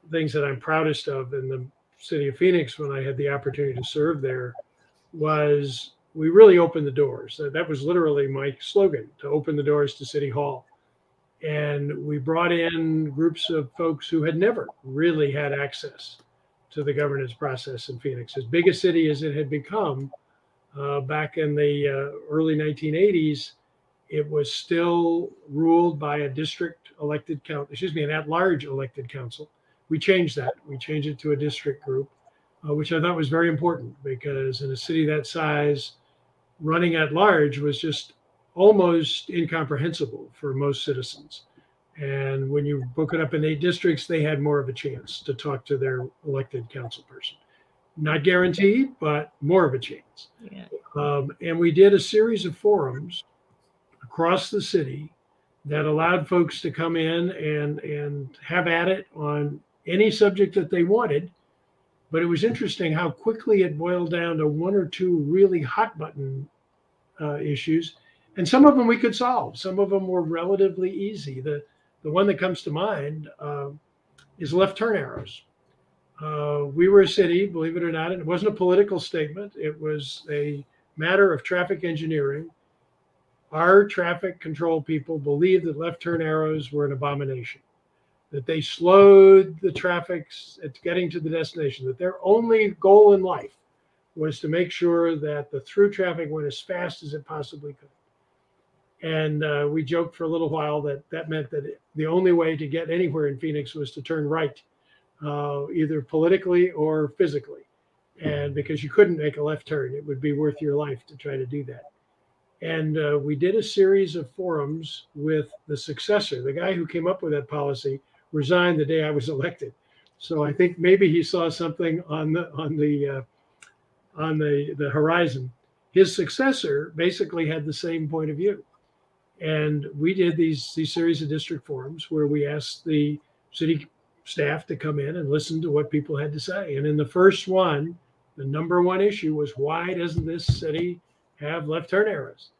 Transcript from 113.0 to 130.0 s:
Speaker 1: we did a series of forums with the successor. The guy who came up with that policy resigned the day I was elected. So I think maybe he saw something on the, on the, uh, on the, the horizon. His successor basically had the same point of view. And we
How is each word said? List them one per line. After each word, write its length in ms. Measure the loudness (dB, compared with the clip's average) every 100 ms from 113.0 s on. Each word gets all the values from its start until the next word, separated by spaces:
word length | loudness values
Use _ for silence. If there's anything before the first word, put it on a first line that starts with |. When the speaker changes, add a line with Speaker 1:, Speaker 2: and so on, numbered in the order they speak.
| 0 0
Speaker 1:
we 140 | -2 -2
did 200 | 0 0
a 80 |
series 520 | 0 2 4 4 2 -4
of 160 | -10
forums 760 | -8 -4 -4 -4 -6 -10 -16 _ -6
with 320 | -2 -2 -4 -12 -10
the 80 | -8
successor. 680 | -8 -10 0 0 0 -6
The 120 | -4
guy 180 | -4 -4
who 160 | -4 -4
came 200 | -4 -2
up 140 | -2
with 120 | -2
that 160 | -4 -4
policy 500 | -4 -4 -4 -6 -6 _ _ _
resigned 480 | -4 2 4 4 2
the 60 | 0
day 180 | 0
I 80 | 0
was 160 | -2 -4
elected. 460 | -4 -6 -6 -14 _ _ _ _ _
So 280 | -6 -2 -2
I 80 |
think 260 | 2 2 2
maybe 320 | 4 6 6
he 120 | 4
saw 260 | 0 0 -2
something 520 | -2 -6 -2 -2 -2 -4
on 240 | -4 -2
the, 180 | -2 -4
on 240 | -8 -6 -2
the, 320 | 0 0 -2
uh, 120 | -6 -12 _ _ _ -20 _ _ _ _ -8
on 220 | -4 -2
the, 380 | 0 0 -2 -4
the 120 | -2
horizon. 640 | 0 2 2 0 -2 -10 _ _ _ _
His 240 | 4 4 4
successor 800 | -4 0 0 0 -2 -2 -4 -2
basically 500 | -2 0 -4 -2 -2
had 200 | -2 -6
the 80 |
same 340 | -6 -6 -4 -4
point 240 | -4 -4
of 60 | -2
view. 260 | -2 -2 -12 _ _ _ _ _ _ _
And 460 | -4 -2 0 -2 -4
we 140 | -2